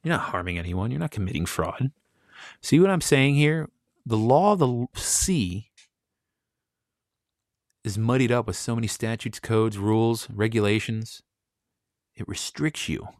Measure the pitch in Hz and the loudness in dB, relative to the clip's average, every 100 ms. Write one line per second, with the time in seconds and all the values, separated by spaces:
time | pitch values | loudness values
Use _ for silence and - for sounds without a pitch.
0 | 160 160 - 92 87 87 87 90 110 139 | -2 -4 -4 -6 -4 -6 -4 -4 -4 -4
1 | 160 - 95 - 87 - 80 - 131 _ | -6 -4 -6 -4 -4 -2 -4 -2 -6 _
2 | _ _ _ - - - - 143 196 180 | _ _ _ -20 -20 -14 2 4 4 2
3 | - 139 135 143 147 160 - _ _ _ | 2 4 6 4 4 2 -4 _ _ _
4 | - 110 110 143 202 202 135 123 123 - | -2 2 6 6 6 4 2 2 -4 -6
5 | - - - 175 92 95 - _ _ _ | -2 0 2 2 0 -4 -12 _ _ _
6 | _ _ _ _ _ _ _ _ _ _ | _ _ _ _ _ _ _ _ _ _
7 | _ _ _ _ _ _ _ _ 110 101 | _ _ _ _ _ _ _ _ -6 -2
8 | 113 131 123 120 113 - - 117 110 - | 2 4 4 2 0 -6 -4 -4 -4 -4
9 | 110 113 113 - - 110 110 104 101 110 | -6 -4 -8 -10 0 2 2 0 0 2
10 | 113 113 - 104 110 113 104 110 - 110 | 2 0 -6 -4 0 2 2 2 -2 -8
11 | 113 - _ _ _ _ _ _ _ _ | -8 -16 _ _ _ _ _ _ _ _
12 | _ - - - - - 156 - - 78 | _ -14 -10 -8 -8 -4 -4 -4 -6 -8
13 | - | -8